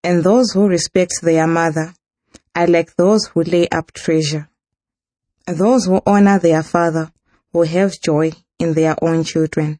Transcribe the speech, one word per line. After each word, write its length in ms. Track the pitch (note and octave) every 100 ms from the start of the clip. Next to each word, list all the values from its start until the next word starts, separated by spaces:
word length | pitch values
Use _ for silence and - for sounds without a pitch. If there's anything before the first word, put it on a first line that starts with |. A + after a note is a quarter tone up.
and 220 | F3 F3
those 280 | E3+ A#3 B3
who 140 | F#3+ G3+
respect 460 | F3 - F#3 F3+ -
their 260 | E3 D#3+ D#3+
mother 460 | E3 E3 D#3 D#3+ F3+ _ _ _ - _ E3+
are 100 | F3
like 300 | E3+ E3 -
those 300 | F3+ G#3+ -
who 160 | -
lay 260 | E3 F3 E3+
up 240 | E3+ -
treasure. 560 | - - D#3+ D3+ D#3 D3+ _ _ _ _ _ _ _ _ _ -
Those 380 | E3 G3+ B3+
who 160 | F#3 F#3 -
honor 320 | G3+ G3 G3
their 240 | E3+ D#3+
father 500 | D#3+ F3 E3+ D#3+ D#3+ _ _ _ _
will 140 | E3+ E3
have 340 | F3 G3 F#3
joy 320 | - D3+ D#3+ D#3+ _ _
in 140 | E3+
their 240 | D#3 D#3+ D#3
own 200 | E3 E3
children 540 | D#3+ E3 D#3+ - D3+ D3+